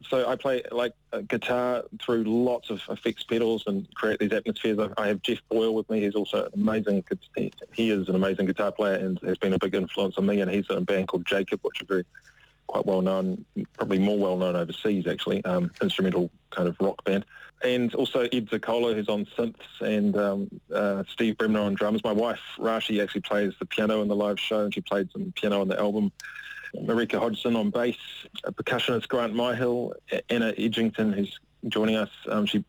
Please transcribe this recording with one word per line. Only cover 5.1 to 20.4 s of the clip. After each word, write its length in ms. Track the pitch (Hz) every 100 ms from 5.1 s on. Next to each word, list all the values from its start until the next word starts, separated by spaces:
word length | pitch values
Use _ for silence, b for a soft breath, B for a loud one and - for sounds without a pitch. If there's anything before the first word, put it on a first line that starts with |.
| 101
Jeff 180 | - 110 -
Boyle 260 | 113 113 110
with 120 | 107
me. 120 | 110
He's 140 | 104 104
also 300 | 101 104 -
an 60 | 143
amazing, 480 | 107 110 104 139 - - - -
he, 160 | 101 - -
he 180 | - 113
is 160 | 104 90
an 80 | 92
amazing 320 | 98 95 95
guitar 240 | 95 101
player 240 | - 104 95
and 240 | 95 90
has 180 | 92 92
been 160 | 98
a 60 | 95
big 160 | 98 -
influence 420 | 90 - 98 98
on 80 | 98
me, 160 | 104
and 80 | 92
he's 160 | 101 95
in 80 | 95
a 40 |
band 280 | 180 95 95
called 180 | 90 87
Jacob, 320 | 98 95 101
which 200 | - -
are 40 | 90
very, 200 | 95 87 B B B B B -
quite 200 | 104 98
well 160 | 92
known, 440 | 92 95 95 92 - 101 -
probably 260 | - 110 95
more 180 | 101 104
well 200 | 98 92
known 180 | 92 87
overseas, 500 | 82 - 107 101 85
actually, 380 | 85 - 98 -
um, 240 | 180 175 -
instrumental 500 | 196 - 190 180 - - _
kind 180 | - 87
of 100 | -
rock 240 | 98 -
band. 220 | - 98 - B B -
And 320 | 127 123 120
also 280 | - 131 131
Ed 260 | 120 123 107
Zircola, 480 | 107 - 117 120 107
who's 140 | 104
on 160 | 104 101 -
synths, 180 | 117 - - -
and, 340 | 107 107 104 101
um, 340 | 101 98